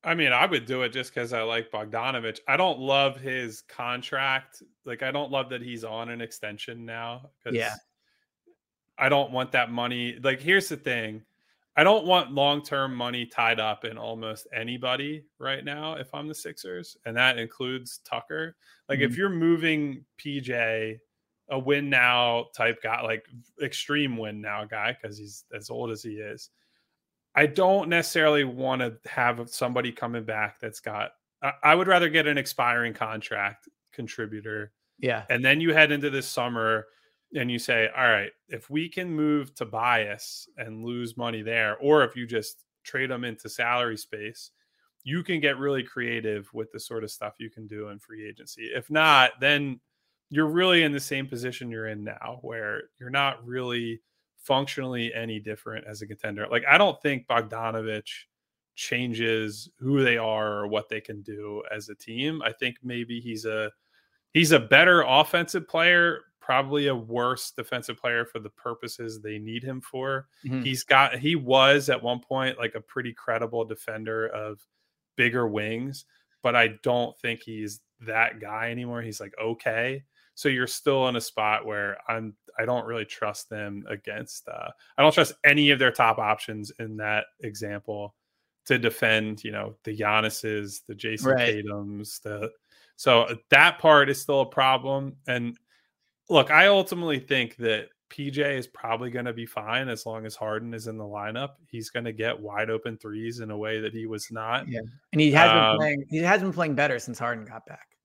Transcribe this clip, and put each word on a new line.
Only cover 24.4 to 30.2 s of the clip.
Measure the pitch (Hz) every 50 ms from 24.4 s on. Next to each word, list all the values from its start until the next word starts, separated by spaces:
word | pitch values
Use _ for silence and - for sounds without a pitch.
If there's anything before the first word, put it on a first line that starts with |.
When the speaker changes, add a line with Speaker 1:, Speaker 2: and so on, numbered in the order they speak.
Speaker 1:
now | 104 107 104 104 107
guy, | 107 113 107 104 113 123 -
'cause | - 107 104
he's | 107 104 104 101 - - _ 117
as | 110 107 -
old | 120 120 123 117
as | 110 104
he | - 117 107 104
is, | 107 101 110 113 - - _ _ _ _ _ _ _ _ _ _ _ _ _ _ _ _ _
I | - 151
don't | 151 147 - 185 185 190 202 160 156
necessarily | 170 170 165 - - 165 156 151 151 147 143
wanna | 131 123 127 131 131 131 127 123 117 113 110 _
have | - - - 123 120 120 117 120 117
somebody | - - 131 123 123 127 123 123
coming | 117 - - 120 120 117